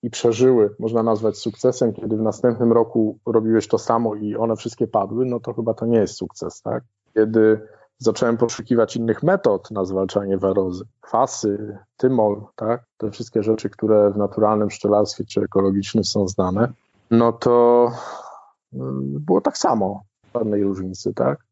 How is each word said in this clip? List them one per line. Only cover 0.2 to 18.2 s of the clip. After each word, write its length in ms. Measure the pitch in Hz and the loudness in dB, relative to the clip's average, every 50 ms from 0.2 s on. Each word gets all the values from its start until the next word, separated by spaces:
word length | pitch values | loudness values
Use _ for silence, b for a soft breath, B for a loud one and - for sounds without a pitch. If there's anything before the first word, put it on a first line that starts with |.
| - 120 113 107 127 131 131 120 107 101 107 - | 0 0 2 4 4 4 6 6 4 2 0 -4
można 240 | - 113 113 117 113 | -6 -2 0 0 2
nazwać 360 | 117 113 104 110 110 104 - | 2 0 0 0 -2 -4 -2
sukcesem, 540 | - 120 107 - - 127 123 - 135 117 101 | -8 -8 -8 0 0 0 2 2 0 -2 -2
kiedy 240 | - - 107 113 | -4 -6 -4 -4
w 40 | 107 110 | -2 0
następnym 500 | 110 104 - - 123 117 117 123 117 117 | -2 -2 0 0 0 0 2 2 4 4
roku 460 | 117 113 113 - 117 110 107 101 - _ | 4 2 2 0 0 0 0 -2 -6 _
robiłeś 420 | - 113 113 110 113 113 110 104 - | 0 0 0 2 2 2 2 2 2
to 100 | - 110 | -2 -2
samo 360 | - - 117 117 117 113 104 | 0 0 0 0 0 -2 -4
i 220 | 107 107 104 104 | -4 -6 -6 -4
one 200 | 113 113 113 113 | -2 -2 -2 -2
wszystkie 300 | 107 - 120 - _ 120 | -4 -6 -10 -4 _ -4
padły, 400 | 107 - 110 101 95 - 113 127 | 0 0 -2 -2 -2 -2 -4 -2
no 140 | 131 123 120 | -2 -2 -6
to 140 | - - 117 | -6 -8 -8
chyba 200 | 113 117 117 110 | -6 -4 -4 -4
to 120 | - - | -4 -2
nie 120 | 113 120 113 | 0 2 2
jest 160 | 104 90 - | 2 0 -2
sukces, 480 | - - - - - - 87 - - _ | -8 -12 -12 -10 -12 -12 -12 -12 -12 _
tak? 220 | 110 113 127 127 _ _ _ _ _ _ | -8 -8 -8 -8 _ _ _ _ _ _
Kiedy 460 | 110 110 110 110 113 110 110 110 107 B B B B B B B _ | 0 0 2 4 4 4 4 4 2 B B B B B B B _
zacząłem 380 | 131 117 107 - - 117 117 | -2 -2 0 0 0 0 0
poszukiwać 600 | 113 123 117 - - 107 - 123 117 113 107 - | 0 0 -2 -2 -6 -4 -2 2 2 2 2 0
innych 260 | 120 117 113 110 - - | -4 -2 -2 -2 0 2
metod 480 | 156 190 196 - 123 104 92 - - | 0 0 2 2 2 0 0 -2 -8
na 140 | 110 104 95 | -4 -4 -4
zwalczanie 540 | 92 95 95 95 95 - 104 101 98 98 95 | -2 0 -2 -2 0 -2 -4 -2 0 -2 0
warozy, 460 | 92 98 95 98 95 92 90 90 92 - _ _ | 0 0 2 2 0 -2 -4 -8 -12 -16 _ _
kwasy, 760 | _ - - 113 127 131 - - - 107 101 104 107 104 - - - _ _ | _ -4 0 0 0 0 -2 -4 -2 -2 -2 -2 -6 -10 -14 -16 -18 _ _
tymol, 460 | _ - 131 131 120 107 107 101 104 107 - _ | _ 0 2 2 4 2 2 0 -2 -8 -18 _
tak? 260 | - 113 110 117 123 123 _ _ _ | -8 -4 -4 -4 -4 _ _ _ _
Te 120 | - 107 | -8 -8
wszystkie 320 | 101 - 120 - _ 117 101 | -8 -8 -14 -4 _ -2 0
rzeczy, 280 | 110 110 110 - 104 | 0 0 0 -2 -8
które 400 | - _ - 107 110 107 104 104 | -8 _ 0 2 4 6 4 4
w 60 | 98 | 2
naturalnym 520 | 104 101 98 101 - 110 104 107 107 107 101 | 0 -2 -2 0 2 2 2 2 2 0 -2
pszczelarstwie 560 | - - - 104 104 104 107 101 - - - | -4 -4 0 2 2 2 2 0 -2 -10 -10
czy 160 | - - - | -6 -4 -4
ekologicznym 640 | 101 - - 98 98 98 95 101 98 - - 110 98 | -4 0 0 0 2 2 0 0 -2 0 -2 -2 -2
są 240 | - - 107 101 92 | 0 -2 -2 -2 -2
znane, 440 | 92 - 95 92 92 101 117 127 127 _ _ _ _ _ _ _ | -2 -2 -2 -2 0 0 -2 -2 -2 _ _ _ _ _ _ _
no 220 | 117 113 117 117 113 | 2 4 4 4 2
to, 580 | 120 - 127 120 120 120 120 120 120 120 120 123 123 B B B B | 0 0 2 4 4 6 6 6 6 4 2 0 -6 B B B B